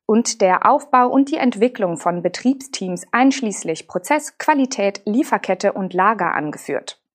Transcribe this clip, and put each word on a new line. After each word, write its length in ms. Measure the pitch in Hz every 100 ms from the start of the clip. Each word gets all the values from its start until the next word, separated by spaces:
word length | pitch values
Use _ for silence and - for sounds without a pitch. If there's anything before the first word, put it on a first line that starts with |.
| -
und 340 | 220 233 -
der 260 | 190 180 214
Aufbau 420 | 285 - 254 247
und 220 | 269 277
die 80 | 320
Entwicklung 580 | 262 202 247 - 185 160
von 260 | 180 175
Betriebsteams 840 | 175 - 247 269 - - 185 175 -
einschließlich 760 | 233 269 269 220 190 170 160 -
Prozess, 480 | 180 - 294 294 -
Qualität, 640 | - 302 254 247 202 202
Lieferkette 680 | - 226 311 208 - 185 202
und 220 | - 190
Lager 400 | 180 196 220 170
angeführt. 640 | - 151 - - 139 - - _